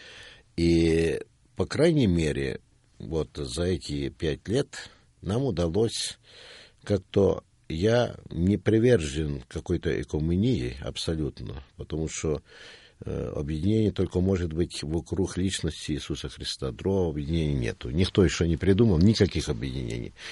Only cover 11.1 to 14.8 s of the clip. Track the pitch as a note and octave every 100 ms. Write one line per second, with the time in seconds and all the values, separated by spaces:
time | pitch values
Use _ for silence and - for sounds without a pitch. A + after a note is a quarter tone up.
11.1 | D#2+ C#2+ - A1+ C2+ - - - D#2 D#2+
12.1 | - D#2+ D2 - - - - - - -
13.1 | C#2 C2 - D2 D#2 F#2 A2 G#2 F#2 F2
14.1 | F2+ F#2 F#2 F2 D#2 F2 -